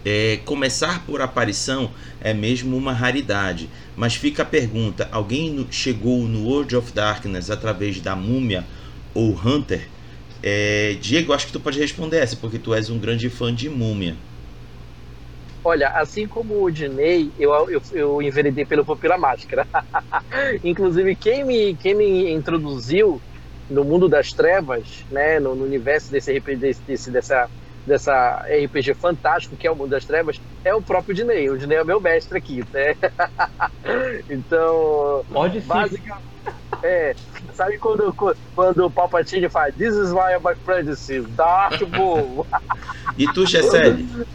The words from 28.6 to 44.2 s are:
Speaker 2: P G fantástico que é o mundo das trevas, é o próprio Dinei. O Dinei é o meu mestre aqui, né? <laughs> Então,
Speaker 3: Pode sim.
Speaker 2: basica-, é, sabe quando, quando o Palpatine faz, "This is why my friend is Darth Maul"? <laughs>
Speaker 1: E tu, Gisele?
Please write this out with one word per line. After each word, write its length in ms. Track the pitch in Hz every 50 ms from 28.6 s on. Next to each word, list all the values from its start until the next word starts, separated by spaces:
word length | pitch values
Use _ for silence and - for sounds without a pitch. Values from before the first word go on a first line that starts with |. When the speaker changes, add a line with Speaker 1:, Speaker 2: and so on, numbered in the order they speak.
| 143 135
Speaker 2:
P 120 | - 151
G 120 | 127 135 -
fantástico 600 | - - 175 180 135 - 151 156 175 143 120 131
que 120 | 139 - 165
é 40 |
o 40 | 160
mundo 140 | 156 139 135
das 140 | 127 - -
trevas, 360 | - 143 160 170 156 143 - - - - - -
é 100 | 185 202
o 80 | 220
próprio 320 | 196 - 190 180 180 - 196
Dinei. 360 | 175 226 240 233 190 147 135
O 80 | 139 131
Dinei 200 | 135 143 151 160
é 60 | 160
o 20 |
meu 140 | - 180 214
mestre 360 | 196 175 165 165 160 - 180 190
aqui, 260 | - - 143 123 117 - -
né? 220 | 139 139 147 151 -
<laughs> 1300 | - 180 - - 175 - - - 180 - - - 175 147 - - - - 214 247 262 262 240 - - -
Então, 920 | 143 131 - - 165 160 165 165 165 165 160 156 151 147 147 143 143 139 123 -
Speaker 3:
Pode 300 | - 139 151 180 185 220
sim. 60 | 196 135
Speaker 2:
basica-, 540 | 165 185 208 208 - 403 - - 202 - - - - - - - - - - - - -
é, 340 | - 165 185 175 160 147 123 - - - - - - 175 -
sabe 240 | - 185 190 208 208
quando, 380 | - 220 220 208 214 196 175 - 208 196 160 - - - -
quando 300 | - 185 185 185 175 185
o 40 | 175
Palpatine 600 | - - 180 175 - 175 165 - - 190 175 170
faz, 260 | - 170 156 143 139
"This 180 | 127 190 233 214
is 180 | 208 202 180
why 280 | 175 185 185 185 180 180 160
my 120 | 180 175 - -
friend 260 | - 185 185 165 143
is 180 | 151 - - - 135 131 120 110 117
Darth 460 | 113 156 165 175 185 196 196 - - 214 180
Maul"? 580 | 170 - 381 - 175 466 440 392 381 427 480 - - - - - - -
<laughs> 340 | - - - - - - - 127
Speaker 1:
E 140 | 135 147 -
tu, 120 | 180 190
Gisele? 600 | 180 - 170 156 - - 165 156 - - - - - - -